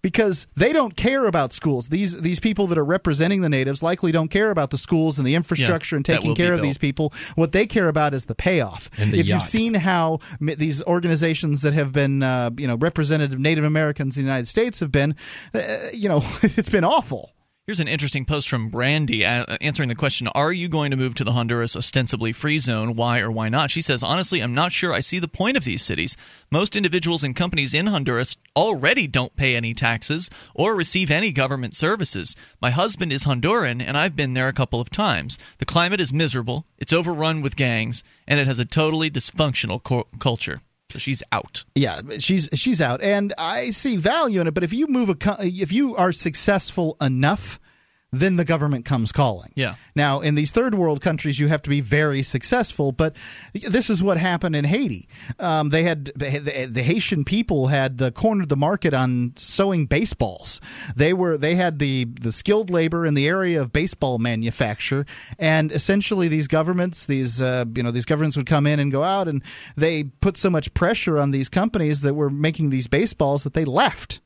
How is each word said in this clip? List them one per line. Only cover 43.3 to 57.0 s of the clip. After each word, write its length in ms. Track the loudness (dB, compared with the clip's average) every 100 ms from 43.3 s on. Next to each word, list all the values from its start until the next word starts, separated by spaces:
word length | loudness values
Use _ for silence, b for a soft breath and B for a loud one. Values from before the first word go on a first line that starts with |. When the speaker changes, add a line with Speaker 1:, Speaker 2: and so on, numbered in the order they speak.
| -4
Speaker 1:
I 320 | -4 -2 -2
see 240 | -2 0 0
value 440 | 2 2 2 0
in 80 | 0
it. 60 |
But 100 | 0
if 80 | -2
you 160 | -2 0
move 200 | 2 0
a 60 |
co-, 220 | 0 0 0
if 320 | -4 -4 -2
you 240 | 0 0
are 160 | 2 0
successful 840 | 0 -4 -2 2 2 0 -2 -2 0
enough, 600 | 0 2 2 0 -6 -14 b b b b b
then 220 | 0 2
the 100 | 2
government 400 | 2 2 2 -2
comes 280 | 0 0 0
calling. 400 | 2 0 0 -8
Speaker 2:
Yeah. 220 | -4 -4 -6 B
Speaker 1:
Now, 240 | 0 0 0
in 160 | 0
these 160 | 0 0
third 240 | 0 0
world 260 | 2 2 2
countries, 380 | 0 -2 -2 0
you 80 | 2
have 160 | 2
to 80 | 0
be 100 | -2
very 440 | 2 2 2 0
successful, 680 | -2 -4 0 0 0 0 -2
but 240 | 2 -2 B B B B
this 340 | -10 -2 0 2
is 140 | 2
what 160 | 2 2
happened 380 | 2 0 0 0
in 80 |
Haiti. 440 | 0 0 -2 -6 -12 B B -6
Um, 300 | 0 0 2
they 160 | 2
had 220 | 2 0 -6 -6
the, 220 | -4 -4
the, 240 | -4 -6 -4
the 100 | -2
Haitian 400 | 0 0